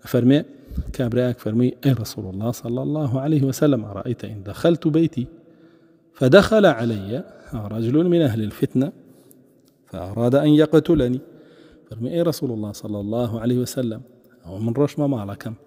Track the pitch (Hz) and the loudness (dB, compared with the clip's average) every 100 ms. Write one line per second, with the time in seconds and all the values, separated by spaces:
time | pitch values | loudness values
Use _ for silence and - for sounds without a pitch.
0 | - 127 120 143 - - - - - - | 0 2 4 4 2 -16 -14 -10 -10 -6
1 | 123 123 123 117 - 110 123 - 143 127 | -2 0 -2 -2 -4 0 0 0 0 0
2 | 107 - 101 95 110 120 123 120 139 147 | -2 -10 -10 -6 -6 -6 -6 -6 -4 -4
3 | 147 131 139 156 135 131 151 127 107 98 | -2 -2 0 2 2 2 2 2 -2 -10
4 | 110 117 - 107 98 98 165 170 165 151 | -6 -8 -8 -12 -12 -2 0 2 2 2
5 | 165 - 127 - _ _ - _ _ _ | 0 -2 -8 -10 _ _ -20 _ _ _
6 | _ - 131 170 190 220 196 120 120 107 | _ 0 6 8 8 4 4 4 -2 -4
7 | 98 120 - - - 123 104 107 117 143 | -6 -8 -10 -18 -14 -12 -8 -4 0 0
8 | 180 170 151 107 107 - 139 127 139 - | 2 2 2 0 -6 -4 -2 0 -2 -6
9 | - - _ _ _ _ _ _ _ 92 | -20 -20 _ _ _ _ _ _ _ -12
10 | 87 107 120 135 151 151 151 160 151 160 | -10 -2 2 4 6 6 6 4 4 2
11 | 123 127 - - - - - - _ 107 | 2 -2 -8 -20 -20 -20 -20 -20 _ -10
12 | 117 170 170 147 139 110 107 98 110 104 | -6 -2 -2 -2 -4 -4 -8 -10 -8 -6
13 | 101 113 120 113 113 123 123 - 123 110 | -4 -2 -2 -2 0 0 -2 -4 -6 -6
14 | - _ _ _ 82 95 113 117 143 - | -14 _ _ _ -16 -6 -4 0 -2 0
15 | 147 131 98 104 113 110 | -2 -2 -6 -10 -12 -14